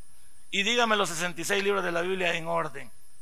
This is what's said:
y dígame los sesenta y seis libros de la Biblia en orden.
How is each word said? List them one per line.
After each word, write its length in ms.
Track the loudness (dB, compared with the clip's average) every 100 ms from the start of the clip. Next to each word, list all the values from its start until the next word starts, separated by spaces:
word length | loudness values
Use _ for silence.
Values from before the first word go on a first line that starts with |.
| -8 -8 -8 -8 -4
y 140 | 0
dígame 320 | 2 4 4 4
los 140 | 2
sesenta 320 | 0 -2 -2
y 20 |
seis 180 | 0 2
libros 220 | 2 2
de 80 | 2
la 100 | 0
Biblia 340 | 0 0 2 0
en 120 | 0
orden. 420 | 0 0 -4 -8 -10 -8 -8